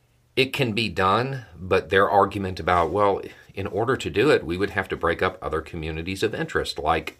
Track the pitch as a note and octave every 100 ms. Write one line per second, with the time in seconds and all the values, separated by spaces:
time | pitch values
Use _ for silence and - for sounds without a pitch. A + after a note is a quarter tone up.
0 | _ _ _ - C3+ - B2+ G#2+ G#2+ F2
1 | F#2+ G#2 C3 C3+ A2+ E2 F2+ F#2 - F#2+
2 | G2 G2+ G2 G#2 F#2+ F2+ E2 F2 E2 F#2+
3 | G2+ F#2+ - - - - G2 F#2 A#2 B2+
4 | F2 F2 C#3 B2+ D2+ F2 G2 G2+ F#2 D#2+
5 | E2+ E2 F#2 - D2+ D#2 D#2+ E2+ D#2 D#2+
6 | E2+ F#2+ A2 A#2 D#3+ - C#2 - D#2 E2
7 | D#2 -